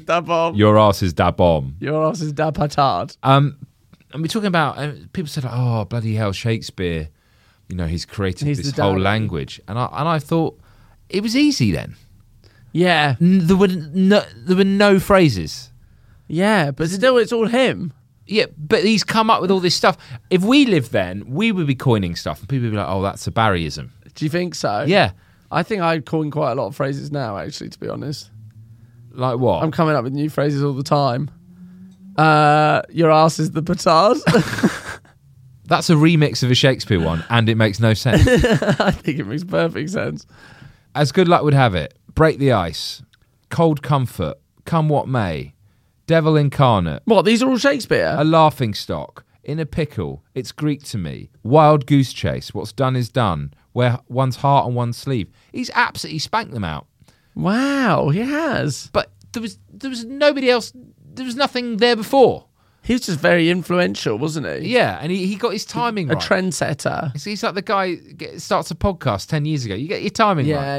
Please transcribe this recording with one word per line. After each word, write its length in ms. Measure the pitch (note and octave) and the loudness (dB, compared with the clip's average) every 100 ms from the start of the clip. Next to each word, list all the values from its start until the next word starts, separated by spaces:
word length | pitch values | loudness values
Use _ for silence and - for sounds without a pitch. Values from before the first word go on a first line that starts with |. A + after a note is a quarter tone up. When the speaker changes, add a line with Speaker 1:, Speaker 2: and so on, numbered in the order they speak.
| - | -2
Speaker 1:
Da 160 | E3 | -2
bomb. 340 | D#3 E3+ E3 G2+ | 0 -2 0 4
Speaker 2:
Your 220 | G#2+ G#2+ | 6 6
arse 260 | G#2+ G2 | 6 4
is 80 | F#2+ | -2
da 180 | D#2 F2+ | 0 0
bomb. 440 | E2 F2+ D#2+ C2+ D#2+ | 4 4 4 -2 -8
Speaker 1:
Your 220 | - D#3 D#3 | -4 0 0
arse 160 | D#3 | -2
is 100 | D3+ | -6
da 200 | D3 D#3 | -4 -4
petard. 640 | C#3+ D3 - C#3 F2 - - | -2 -4 0 0 0 -6 -6
Speaker 2:
Um, 340 | B2+ C#3 C#3+ - - _ _ _ _ | 2 4 2 -2 -18 _ _ _ _
and 80 | - | -8
we're 60 | D#3+ | -6
talking 180 | A3 G#3 | -4 -2
about, 300 | E3+ C#3+ - | 0 -2 -4
uh, 140 | D3 A#2+ F2+ | -8 -10 -12
people 160 | - D3+ | -10 -8
said, 180 | - B2+ | -8 -6
"Oh, 340 | A#2+ B2 A2+ G2+ | -2 0 -2 -4
bloody 300 | A#2 A2+ G#2+ | -6 -4 -2
hell, 160 | G#2+ | -2
Shakespeare, 800 | F#2+ A#2 A2+ - - F2+ E2 D#2 - _ _ _ _ _ | -2 -4 -4 -6 -6 -4 -4 -6 -14 _ _ _ _ _
you 80 | F2+ | -6
know, 120 | E2+ | -4
he's 180 | E2 - | -4 -6
created 420 | - F#2+ F2+ C#3+ | -4 -4 -2 -2
Speaker 1:
He's 100 | C#3 | -2
Speaker 2:
this 140 | C#3 | -4
Speaker 1:
the 120 | C3+ | -2
Speaker 2:
whole 100 | G2+ | 0
Speaker 1:
daddy. 100 | F#2+ | 2
Speaker 2:
language." 560 | F#2+ A2 G#2+ D#2+ C2+ - - | 0 0 -2 -4 -8 -12 -10
And 100 | A2+ | -6
I, 120 | B2+ | -6
and 160 | - D#3 | -4 -2
I 120 | D#3+ | -2
thought, 380 | C#3+ E3 D#3+ - - _ - _ _ | -2 -2 -2 -6 -20 _ -20 _ _
it 120 | F#3+ | -4
was 140 | A3 B3 | -2 2
easy 360 | D4+ C#4 A2 | 2 2 0
then. 240 | D2 - - _ _ _ _ - _ - | 0 -4 -14 _ _ _ _ -20 _ -8
Speaker 1:
Yeah. 440 | D#3 F3+ E3 D3 B2 | 0 2 4 2 2
Speaker 2:
N-, 240 | F3 F#3+ E3 | 4 4 4
there 100 | F#3+ | 4
were 100 | G3 | 4
no, 560 | F3+ D3+ E3+ F#3+ G#3 F2 G2 | 0 -6 0 4 4 2 -8
there 200 | C#3+ F#3 | -2 2
were 60 | |
no 360 | G3 G3 G#3 G3 | 4 4 6 4
phrases. 720 | - G3 E3 G2+ D#2 - - - - _ _ - - | 4 4 6 2 -4 -8 -18 -20 -20 _ _ -20 -8
Speaker 1:
Yeah, 440 | D#3 G3+ G#3+ C#3+ | -2 2 2 0
but 180 | C3+ D#3+ | -2 -4
still, 280 | F#3+ B3+ B3 | 0 2 4
it's 140 | G#3+ | 2
all 140 | A#3 A3 | 0 0
him. 460 | A#3+ B3+ G#2 F3 - _ _ - | 2 0 0 -8 -12 _ _ -4
Speaker 2:
Yeah, 200 | G#3 D#3+ - | -2 -2 -4
but 260 | D3 G#3+ | -2 2
he's 200 | F#3+ G#3+ | 2 2
come 260 | - A3 A3+ | 0 0 2
up 100 | G#3 | 2
with 100 | F3 | 2
all 80 | F#3+ | 2
this 160 | F3 - | 2 2
stuff. 200 | G#3+ - - B2 - | 2 0 -8 -20 -2
If 120 | F#3 | 0
we 220 | G3 C#4 C4 | 4 4 4
lived 260 | F3 A2+ | 2 0
then, 320 | A2 F2+ F#2+ G#2 | -2 -2 -6 -8
we 240 | C3+ A3+ | -2 0
would 160 | F#3 D3 | 0 -2
be 80 | C3 | -2
coining 400 | C3+ A2 F#2 E2 | 0 0 0 -4
stuff, 240 | F2 D2 | -8 -10
and 100 | - | -6
people 140 | C#3 A#2 | -4 -2
would 60 | |
be 60 | G#2 | -4
like, 100 | D2+ | -4
"Oh, 120 | F#2+ | -2
that's 240 | G2 - - | -4 -4 -6
a 40 | |
Barryism." 580 | G2+ A2 F2+ D#2+ C#2+ B1 - - - | 0 0 0 -2 -8 -14 -18 -20 -8
Speaker 1:
Do 100 | D3+ | -6
you 40 | |
think 260 | E3+ F3+ - | -4 -6 -6
so? 280 | C3+ G#2 C#3+ | -4 -2 0
Speaker 2:
Yeah. 240 | G3 A#2+ F#2+ _ _ _ | 2 2 -2 _ _ _
Speaker 1:
I 100 | D3+ | -6
think 220 | E3+ G#3+ | -4 -2
I 160 | E3+ E3 | -2 -2
coin 320 | - D#3+ D3+ | -2 -4 -4
quite 220 | D3 D3 | -2 -2
a 20 | B2 | -2
lot 100 | G#2+ | -6
of 100 | C#3 | -4
phrases 360 | C#3 C#3 C#3 | -4 -4 -6
now, 260 | C#3+ A#2 G2 | -6 -6 -6
actually, 320 | D#2 - - | -10 -12 -14
to 100 | - | -12
be 80 | G#2 | -10
honest. 440 | A2+ B2 D3 - - - - - - - - - | -8 -8 -12 -14 -20 -20 -20 -20 -20 -20 -20 -20
Speaker 2:
Like 260 | C3 B2+ A#2+ | -4 -2 2
what? 240 | B2 E2+ | 2 2
Speaker 1:
I'm 80 | D#3+ | 0
coming 240 | D3+ D#3+ D3 | 0 2 2
up 80 | |
with 80 | A#2 | -2
new 160 | C#3 D3 | -4 -4
phrases 360 | - C#3+ C#3 | -2 -2 0
all 100 | C#3+ | -2
the 80 | C3+ | -4
time. 480 | C#3 D3 C#3 B2 C#3+ - - - - - - - - - | -2 0 0 -2 -6 -12 -20 -20 -20 -20 -20 -20 -10 2
Uh, 640 | D#3 D3+ D3 D3+ D3+ D3+ - | 4 6 6 4 4 0 -2
"Your 220 | D3 D#3+ | 0 4
ass 260 | D#3 D#3+ D#3 | 6 4 2
is 140 | D#3 | -4
the 100 | D#3 | -4
petard." 560 | D#3+ F3+ F#3 D#3+ G3+ D4 - | -4 -2 4 4 4 2 2
<laughs> 600 | G#3 D3+ - - - - - - _ _ _ - - - | 2 2 0 -2 -2 -10 -16 -20 _ _ _ -20 -20 -2
Speaker 2:
That's 220 | E3+ D#3+ | -2 2
a 40 | |
remix 500 | D#3 D#3+ E3 D3 A2+ | 4 6 6 2 0
of 80 | B2 | 0
a 40 | B2+ | 2
Shakespeare 440 | C#3 C3 - G2 | 2 2 0 0
one, 240 | D#2+ E2 D#2+ | 0 -2 0
and 200 | A#2 A2+ | 2 2
it 60 | A2+ | 2
makes 240 | A2 G2 | 0 2
no 140 | A2+ G#2+ | 2 2
sense. 320 | B2 - - | 2 4 6
Speaker 1:
<laughs> 520 | A#3+ B3 G3 G#3 F3 | 4 4 2 0 0
I 120 | G3+ | 0
think 280 | - - C#3 | 0 -4 -6
it 60 | G2 | -6
makes 180 | C#3+ | -8
perfect 460 | F3+ E3 E3 - D3+ | -4 -2 -2 -4 -6
sense. 360 | G3 - D3+ - - - - - - _ | -6 -6 -8 -14 -20 -20 -20 -20 -20 _
Speaker 2:
As 180 | C3+ D3 | -2 0
good 160 | - F3 | 2 4
luck 160 | F3 | 4
would 120 | D3 C#3 | 4 4
have 180 | B2+ | 4
it, 240 | F2+ D2 - _ | 2 -4 -10 _
break 240 | - B2+ B2 | 2 2 4
the 140 | C#3 | 2
ice, 500 | A2 E2+ D#2 - - - _ _ _ _ | 2 0 -6 -12 -12 -20 _ _ _ _
cold 320 | - E3 D3 | 0 2 2
comfort, 560 | - D3 B2 - D#2+ - _ _ - | 0 -2 -2 -4 -6 -8 _ _ -4
come 240 | E3 D#3 | 0 2
what 180 | C#3+ - | 0 0
may, 480 | C3 F#2+ D2+ C#2 - _ _ _ _ - | -2 -2 -4 -8 -16 _ _ _ _ 0
devil 300 | E3 D#3 D#3 | 2 4 2
incarnate. 640 | C#3+ - C3 G#2 E2+ C#2+ - | 2 2 4 4 0 -4 2
Speaker 1:
What, 200 | G3+ E3+ | 2 4
these 160 | A3+ | 2
are 80 | C4 | 2
all 80 | B3+ | 2
Shakespeare? 580 | C#4 C#4 - C3 E2 G#2+ | 2 0 0 0 0 0
Speaker 2:
A 60 | |
laughing 520 | D#3 D#3+ D#3 - A#2+ G2+ | 2 4 4 2 -4 -4
stock, 500 | - E2 - - _ _ | -8 -8 -8 -16 _ _
in 160 | - D#3 | -10 -8
a 60 | D3+ | -6
pickle, 580 | - D3 - D2+ C#2 _ - | -4 -6 -4 -8 -8 _ -10
it's 160 | - | -10
Greek 320 | - D3+ D3 | -6 -4 -4
to 160 | - A2 | -6 -8
me. 320 | D#2+ B1 G1+ _ | -8 -10 -16 _
Wild 460 | G#2 D3 D3+ D3+ C3 | 2 6 6 4 4
goose 260 | C#3+ B2+ | 2 2
chase, 400 | - F2+ C2 - | -2 -4 -4 -8
what's 180 | - G2+ | -10 -10
done 240 | - C3 B2+ | -4 -2 -2
is 140 | A#2 | -2
done, 420 | - A2 D#2 C#2+ - _ | -2 0 -2 -6 -12 _
wear 260 | A#2+ B2 A#2+ - | -2 0 -2 -6
one's 300 | B2 C3 B2 | -2 -2 0
heart 300 | C#3 C#3+ A#2 | 2 2 0
on 80 | A#2+ | -4
one's 220 | A#2+ A#2+ | -4 -6
sleeve. 320 | - C3 F2 _ _ | -6 -4 -6 _ _
He's 200 | - A#3+ | -12 -6
absolutely 460 | - A#3+ - D#3+ D3+ | -2 -2 -4 -10 -8
spanked 340 | - A3 A3 | -6 -6 -6
them 100 | A#2 | -8
out. 220 | F2 D2 - _ _ _ _ | -6 -8 -12 _ _ _ _
Speaker 1:
Wow, 760 | - D#3+ A3 C#4 C#4 B3 C#3 C3 | -6 -2 0 0 0 0 0 0
he 100 | D#3+ | 0
has. 720 | B3 D4 D#4+ - D3 - - | -2 -4 -2 -2 -4 -6 -6
Speaker 2:
But 180 | G#3 - _ - | -4 -6 _ -14
there 80 | A#3+ | -10
was, 160 | A3 - _ | -10 -12 _
there 160 | G3+ C4+ | -14 -10
was 160 | B3 A3+ | -10 -12
nobody 460 | C#4 D4 C#4+ C4 | 0 0 2 2
else, 200 | B3 A#3+ B3+ - _ - - | 0 -2 -14 -20 _ -20 -12
there 100 | C4 | -10
was 100 | A#3+ | -4
nothing 420 | C#4 B3 A#3+ A3 | -4 -2 -6 0
there 180 | A#3+ A#3 | 2 0
before. 500 | G#3+ C4+ A3 D#2+ - _ _ _ | 0 4 4 4 -8 _ _ _
Speaker 1:
He 120 | - | -4
was 140 | B3 - | -2 -2
just 120 | D#3 | -2
very 300 | F3 F3 E3 | 2 4 2
influential, 640 | F3+ E3 F3+ F3+ G3+ - G#2+ | 0 0 -2 0 -2 -4 -4
wasn't 260 | D#3 D#3+ G2+ C#2 | -4 -6 -6 -8
he? 100 | F#3 | -2
Speaker 2:
Yeah, 280 | A#3+ D3 F2+ | 0 0 -2
and 100 | D3 | -4
he, 140 | F#3+ F#3 | -4 -4
he 120 | G3+ | -4
got 160 | A#3+ | -4
his 120 | F#3+ - | -6 -8
timing 460 | A3+ A#3+ G#3+ D3+ | -4 -4 -2 -4
Speaker 1:
A 20 | |
Speaker 2:
right. 100 | D#3+ | -4
Speaker 1:
trendsetter. 880 | - F#3+ F#3 D#3 - - - - D#3 | 0 0 0 -2 -4 -4 -4 -4 -6
Speaker 2:
He's, 100 | D3 | -8
he's 180 | - G#3 | -10 -6
like 120 | A3 F3 | -6 -6
the 80 | |
guy 320 | - G3 F#3 D#3+ | -4 -2 -2 -6
get, 440 | - D3+ D#3+ - | -12 -16 -16 -14
starts 260 | - F#3+ - | -4 -2 -2
a 60 | E3+ | -4
podcast 520 | G#3 F3+ C3 G2+ - | -4 -2 -2 -4 -4
ten 160 | D#3 | -4
years 220 | D3 D3+ A#2 | -2 -4 -4
ago. 80 | |
You 140 | F#2+ D#3 | -6 -6
get 160 | G3 | -6
your 80 | - | -6
timing 340 | - G#3 F3 C#3 | 0 0 2 0
Speaker 1:
Yeah, 120 | D3 | -2
Speaker 2:
right. 40 | C#3 | -4